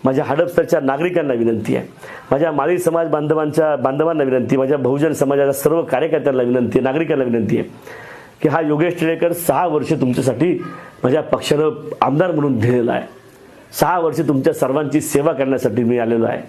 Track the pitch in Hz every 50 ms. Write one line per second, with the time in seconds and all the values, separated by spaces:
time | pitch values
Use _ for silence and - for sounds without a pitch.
0 | - 131 135 139 147 120 135 151 175 175 - - 165 - - 160 139 135 135 143
1 | 165 180 180 175 156 143 127 117 117 117 113 110 107 110 127 123 - - - -
2 | - - - - - - 139 139 156 165 151 143 139 156 180 175 175 170 160 165
3 | 165 160 147 151 147 151 156 160 156 151 147 160 160 156 147 135 123 131 135 147
4 | 156 165 170 156 143 135 127 131 117 110 127 135 135 131 147 143 135 123 131 143
5 | 151 160 147 113 143 135 139 139 139 139 135 135 - 151 156 170 160 - - 123
6 | 143 165 151 151 123 143 135 127 123 120 123 127 123 107 - 135 120 135 131 156
7 | 165 151 160 135 131 120 117 117 110 - - - - - - - - - - -
8 | - - - - - - - - - 156 139 160 165 151 151 147 160 175 - -
9 | 160 160 165 165 170 170 170 170 - - 135 139 180 175 151 151 131 - 160 135
10 | 135 127 123 - - 131 - - 156 180 160 - - - - - - - - -
11 | - 127 135 156 151 - - 127 - - 151 147 156 156 151 151 151 165 - -
12 | - 131 135 151 185 180 170 151 147 143 131 113 107 120 123 123 117 120 120 123
13 | - - - - - - - - - - - - - - - - - 147 175 180
14 | 165 160 151 - 165 - 147 131 135 165 151 - 151 127 135 151 151 139 131 156
15 | - - - - - 165 160 123 139 131 135 120 - 123 104 131 120 117 123 120
16 | 117 113 117 113 113 117 117 120 -